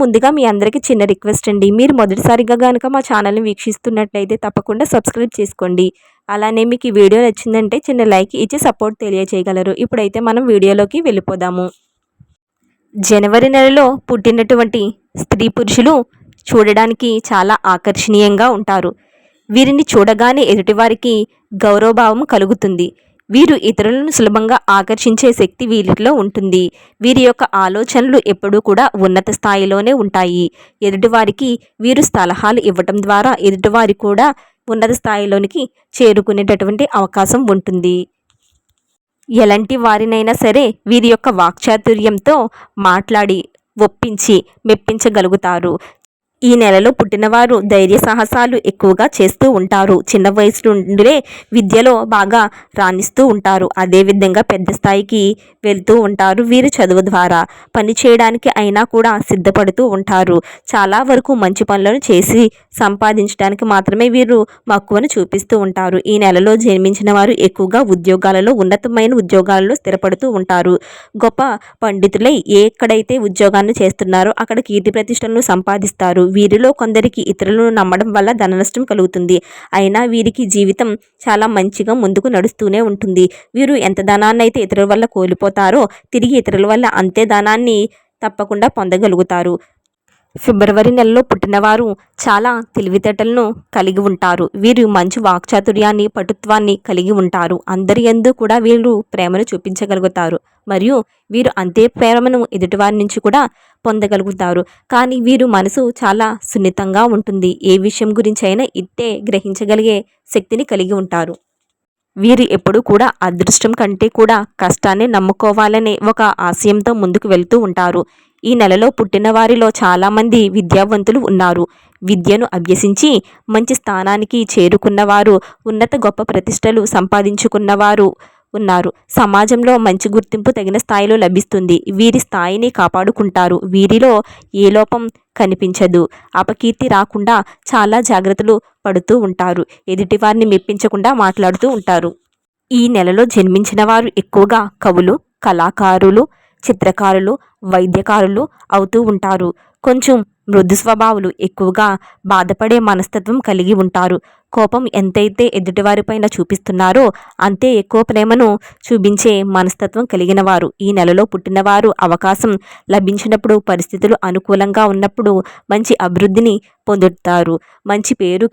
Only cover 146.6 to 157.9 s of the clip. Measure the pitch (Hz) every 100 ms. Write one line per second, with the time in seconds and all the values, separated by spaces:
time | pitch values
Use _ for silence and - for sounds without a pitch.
146.6 | - 185 190 185 202 190 196 277 _ _
147.6 | 190 185 185 180 - 214 196 202 294 _
148.6 | - 196 190 226 226 196 196 190 175 -
149.6 | _ _ 269 254 247 247 208 _ - 202
150.6 | 180 202 226 220 226 214 185 - 190 -
151.6 | 190 185 214 190 _ _ 190 190 185 190
152.6 | 220 240 214 190 185 214 185 254 240 190
153.6 | 180 208 185 180 180 180 - _ _ -
154.6 | 214 240 254 202 190 196 208 202 240 202
155.6 | 185 185 202 208 208 220 214 - 175 196
156.6 | - 185 185 214 247 - - - 202 196
157.6 | 254 226 196